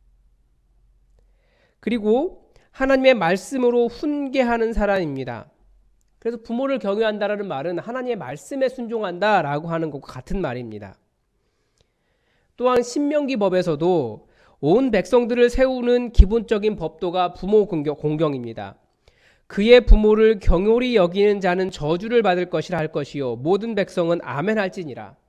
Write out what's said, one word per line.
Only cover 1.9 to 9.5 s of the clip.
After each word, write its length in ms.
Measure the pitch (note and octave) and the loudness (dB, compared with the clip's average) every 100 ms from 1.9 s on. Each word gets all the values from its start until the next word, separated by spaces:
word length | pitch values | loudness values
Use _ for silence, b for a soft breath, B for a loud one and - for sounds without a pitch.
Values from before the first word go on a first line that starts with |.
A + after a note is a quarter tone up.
| A#3 G#3 A#3 F4 - _ b b | -2 2 2 0 -6 _ b b
하나님의 420 | - C4+ C4+ C4 | -4 0 4 4
말씀으로 760 | B3 E3+ F#3 - C4+ B3 A#3+ A#3 | 4 2 -2 -4 -2 0 2 0
훈계하는 840 | - D#4 D4 C#4 C4 A#3+ A#3 A3+ | -2 -6 -4 -4 -2 0 0 -2
사람입니다. 760 | G#3+ G3+ G3 E3 C3+ B2 A2+ - _ _ _ _ _ _ _ | 0 0 0 -2 -6 -8 -12 -14 _ _ _ _ _ _ _
그래서 180 | A#3 A#3 | -10 -8
부모를 360 | A3+ A#3 C4+ C4+ | -8 -4 -2 -2
경외한다라는 680 | G3+ G3+ A3 G#3 G3+ G#3 G3+ | -2 -2 -2 -2 -4 -4 -6
말은 320 | C#3 D3+ F3 | -6 -6 -6
하나님의 380 | F3+ B3+ B3+ A3+ | -8 -8 -6 -8
말씀에 500 | B2+ D3 - C#4 C4 | -8 -14 -12 -4 -4
순종한다라고 1000 | B3+ A#3 A3+ G3+ F3 G#3 G3+ D3 | -4 -8 -6 -6 -2 0 2 0